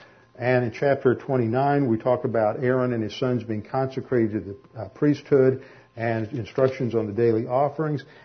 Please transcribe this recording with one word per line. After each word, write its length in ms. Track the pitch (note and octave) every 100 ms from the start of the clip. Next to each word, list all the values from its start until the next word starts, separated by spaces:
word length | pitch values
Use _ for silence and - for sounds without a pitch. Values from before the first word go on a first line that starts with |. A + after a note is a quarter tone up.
| - - _ -
And 300 | A#2+ B2+ A#2+
in 60 |
chapter 420 | - C#3+ C3+ C3
twenty-nine, 760 | A2+ - C3 A2+ B2 C#3+ C#3+ C3+
we 120 | A2
talk 260 | B2+ A#2+ B2+
about 380 | A#2 G#2+ A#2
Aaron 280 | B2+ B2+ B2+
and 100 | A#2+
his 120 | G#2+ -
sons 240 | B2+ B2
being 180 | G#2+ G#2+
consecrated 680 | - C3 C3 C3 - B2+ A2
to 80 | G#2
the, 420 | F#2 G2+ - A2+
uh, 60 | G2+
priesthood 720 | - D3 C#3 - C#3 C3 C3 - - _ -
and 320 | A#2 A2+ A2
instructions 640 | C3+ G#2 - C3 C3 B2 A2+
on 100 | G#2+
the 80 |
daily 320 | G2+ A#2 A2 B2
offerings. 580 | B2+ C#3+ C#3+ D#3 D3 - -